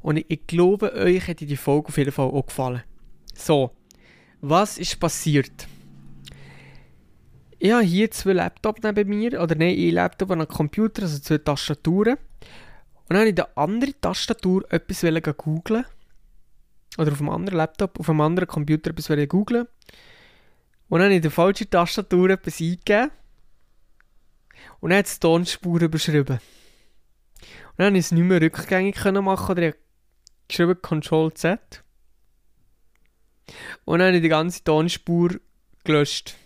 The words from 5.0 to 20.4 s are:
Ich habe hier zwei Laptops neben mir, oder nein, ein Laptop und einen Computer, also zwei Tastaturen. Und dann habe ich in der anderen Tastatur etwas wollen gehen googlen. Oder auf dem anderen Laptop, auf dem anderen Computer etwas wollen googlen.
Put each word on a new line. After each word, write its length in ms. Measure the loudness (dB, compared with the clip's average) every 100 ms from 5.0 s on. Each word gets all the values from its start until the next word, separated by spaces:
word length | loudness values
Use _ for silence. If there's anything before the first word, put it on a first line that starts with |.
| -4 -2 0 0 0 -8 -20 -20 -20 -20 -20 -20 -20 -20 -20 -20 -20 -20 -20 -20 _ _ _ -20 _ -2
Ich 120 | 2
habe 140 | 4
hier 260 | 4 2 0
zwei 220 | 0 0
Laptops 500 | 0 0 -4 -6 -4
neben 260 | -2 -2 0
mir, 320 | 0 -2 -2
oder 140 | -2
nein, 220 | 2 2 2
ein 140 | 2
Laptop 400 | 2 0 -2 -4
und 100 | -2
einen 80 | -4
Computer, 540 | -2 -4 0 -2 -2
also 160 | -6 -6
zwei 180 | -2 -2
Tastaturen. 760 | 0 -4 -4 -4 0 2 2
Und 960 | 0 -6 -20 -20 -20 -20 -20 -20 -20 0
dann 80 | 2
habe 80 | 4
ich 40 |
in 60 | 2
der 200 | -4 -2
anderen 380 | -2 0 -4 -4
Tastatur 640 | -6 -4 -6 -4 0 0 0
etwas 320 | -4 -4 -4
wollen 180 | 0 0
gehen 140 | -2 -6
googlen. 480 | -4 -6 -2 -4 -4 -12 -20 -20 -20 -20 -20 -20 _ _ _ -2
Oder 140 | -2
auf 60 | 0
dem 100 | -4
anderen 300 | -4 -4 -2
Laptop, 420 | -4 -2 -6 -4
auf 60 | -2
dem 140 | 2
anderen 280 | 2 0 -2
Computer 420 | -4 0 0 -2
etwas 200 | -8 -2
wollen 180 | -2 2
googlen. 400 | 0 0 -2 -2 _ _ -20 -20 -20 -20 _